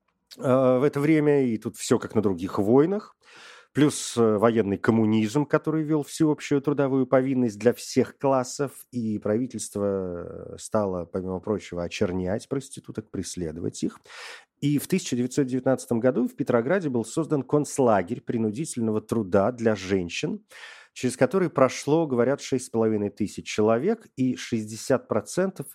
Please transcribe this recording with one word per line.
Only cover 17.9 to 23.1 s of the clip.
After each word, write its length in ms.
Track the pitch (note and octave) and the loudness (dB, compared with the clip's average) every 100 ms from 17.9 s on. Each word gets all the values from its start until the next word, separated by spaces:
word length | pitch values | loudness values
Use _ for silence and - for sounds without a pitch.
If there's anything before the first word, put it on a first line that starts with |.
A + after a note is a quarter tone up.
| G2+ F2 A#2+ | 4 2 -6
принудительного 800 | - B2 A2 G#2 D#3 - A2+ G#2+ | -4 -2 -2 -2 -6 -4 -2 -2
труда 520 | G#2+ A#2 G2+ G2 G2 | -2 -2 2 2 2
для 240 | B2+ A2+ G#2 | 2 0 0
женщин, 680 | F#2 G2 F2 - D#3 G#3 _ - - - - | 0 0 -2 -6 -6 -6 _ -20 -20 -20 -20
через 240 | - B2+ - | -6 -4 0
который 340 | B2+ F#3+ F3+ | 2 2 0
прошло, 560 | - C3 - - D#3 D#3+ | 2 2 2 0 2 2
говорят, 340 | B2 A#2+ C#3 | 2 2 0
шесть 260 | - C3 - | -2 -4 -2
с 40 | |
половиной 400 | A2+ A2+ G#2+ G2+ | 0 2 2 -2